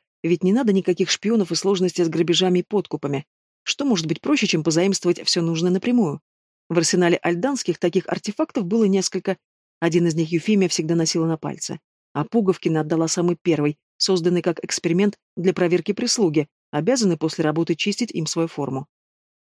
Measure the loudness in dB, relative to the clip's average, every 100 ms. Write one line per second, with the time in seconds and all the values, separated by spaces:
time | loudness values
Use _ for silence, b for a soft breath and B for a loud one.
0 | _ _ -2 0 2 2 4 2 2 0
1 | 0 -2 0 0 0 -2 0 0 0 0
2 | 0 0 0 2 2 2 0 -2 -4 -6
3 | -6 -6 -8 _ _ _ -8 -2 0 0
4 | 0 -4 0 0 2 0 2 2 2 0
5 | 0 -2 -2 -2 -2 0 0 0 2 2
6 | 2 -2 _ _ _ _ -4 0 2 2
7 | 2 2 0 -2 -2 -2 -4 -2 -2 -2
8 | -2 -6 -6 -6 -4 -4 -2 2 2 2
9 | -2 -4 -6 -6 _ _ _ -4 0 2
10 | 2 0 -2 -2 2 2 2 0 0 0
11 | 0 0 -2 -2 -6 -10 -10 -12 _ _
12 | _ -6 -2 0 0 0 0 0 0 0
13 | 0 0 0 0 0 0 0 -4 _ -4
14 | 0 2 2 0 0 -4 -6 -4 0 2
15 | 2 -2 _ -4 -2 2 2 0 0 -4
16 | -2 0 2 0 -2 _ _ -4 0 2
17 | 2 2 -2 -2 -2 0 0 -2 -2 -4
18 | -4 -6 -4 -2 -4 -4 -6 -6 -8 _
19 | _ _ _ _ _